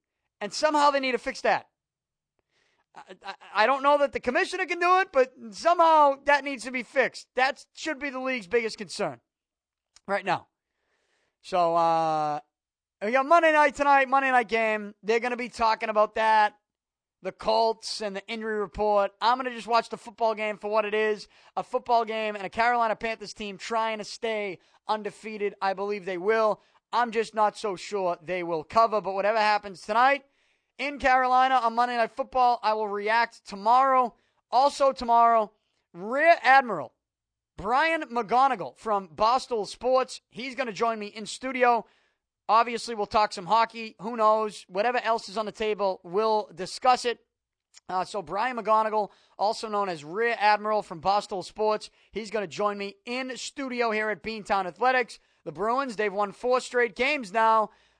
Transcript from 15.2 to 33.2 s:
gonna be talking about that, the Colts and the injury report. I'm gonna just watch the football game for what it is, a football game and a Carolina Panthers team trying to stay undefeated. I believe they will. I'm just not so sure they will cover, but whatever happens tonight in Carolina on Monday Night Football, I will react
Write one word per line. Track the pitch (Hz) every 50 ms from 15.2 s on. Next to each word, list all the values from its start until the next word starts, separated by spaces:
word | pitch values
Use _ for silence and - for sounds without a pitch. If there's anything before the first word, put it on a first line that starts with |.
gonna | 220 247 240 226
be | 247 226
talking | - - 233 220 220 220 233 226
about | 214 214 214 214 -
that, | 226 220 220 220 214 208 208 - _ _ _ _ _ _ _ _ _ _ _ _ _
the | - 185
Colts | 180 _ - 214 220 226 226 226 226 226 - - - -
and | 220 202 190
the | 196 - -
injury | 226 226 220 226 214 214
report. | 202 185 - - 214 208 208 202 196 196 - _
I'm | 208 220 247 254
gonna | 262 254
just | 240 233 190
watch | 208 233 226 226 -
the | -
football | 185 - 233 196 - 233 220 220
game | 208 214 214 208 185
for | - 208
what | 214 220 214
it | 208
is, | 208 214 214 214 214 196 - _ _ _ _ - _
a | 190
football | 180 - - 247 - - 240 233 233
game | 214 220 220 220 214 208
and | 202 196
a | 180
Carolina | - 226 226 240 240 240 233 220 202
Panthers | - - 226 220 208 208 185
team | - - 220 202 196
trying | 175 - - 233 226 226 226 220 214
to | 202
stay | - - - - 226 220 214 208 202 170 - _ _ _ _ _
undefeated. | - 214 214 208 202 - - - 220 214 208 202 202 202 _
I | 196 196
believe | 190 180 202 202 208 208 175
they | 190 185 175
will. | 180 208 220 226 220 214 190 - _ _ _ _ _ _
I'm | - 220 240 233
just | 202 226 220 214 -
not | 220 214 208 202
so | - - 214 185
sure | 165 - - 208 202 185 175 175 -
they | 156 147 180 185
will | 175 170 170 160
cover, | 147 - - 220 226 220 208 208
but | 175 190 190
whatever | 196 190 202 226 226
happens | 208 214 208 208 208 208 185 156
tonight | - - 208 226 247 269 277 277 - _ _ _ _ _ _ _ _ _ _ -
in | 254 285 294 254
Carolina | 202 269 254 262 262 254 254 254 262 262 262
on | 254 226 233 226
Monday | 233 247 247 240
Night | 240 226 220
Football, | - - 269 - - 254 254 247 240 233
I | - 214 214
will | 214 220 202
react | 196 208 202 208 220 233